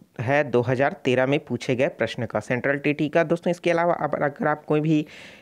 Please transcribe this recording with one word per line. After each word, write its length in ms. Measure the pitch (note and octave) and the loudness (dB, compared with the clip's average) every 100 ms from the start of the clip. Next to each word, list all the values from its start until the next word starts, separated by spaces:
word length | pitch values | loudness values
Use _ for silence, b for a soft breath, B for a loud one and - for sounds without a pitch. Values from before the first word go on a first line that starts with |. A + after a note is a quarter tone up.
| _ - | _ -6
है 240 | A#2 C#3+ | 0 0
दो 160 | C#3 A#2+ | 2 2
हज़ार 320 | A#2+ B2+ C#3+ | 2 2 0
तेरह 340 | G3+ C3+ B2+ C3 | 0 0 2 2
में 180 | C#3+ | 0
पूछे 320 | - B2 - B2 | -2 -6 -2 0
गए 120 | D3+ | 0
प्रश्न 380 | - A#2 - A2+ | 0 -4 -4 -4
का, 140 | G#2+ | -4
सेंट्रल 380 | - B2 C3+ C#3+ | -2 -2 -2 0
टीटी 300 | D3+ D3 D3+ | -2 -2 0
का। 160 | E3+ | 0
दोस्तों, 260 | D#3+ E3+ F3+ | 0 0 -2
इसके 200 | E3+ E3+ | -2 0
अलावा 240 | E3 E3+ | 0 0
अब 200 | E3 D3+ | 0 -2
अगर 320 | - D3 - D3+ | -2 -2 -2 -2
आप 160 | D3+ | -2
कोई 160 | - D3+ | 0 0
भी 260 | D#3 D3+ - B B B | 2 2 0 B B B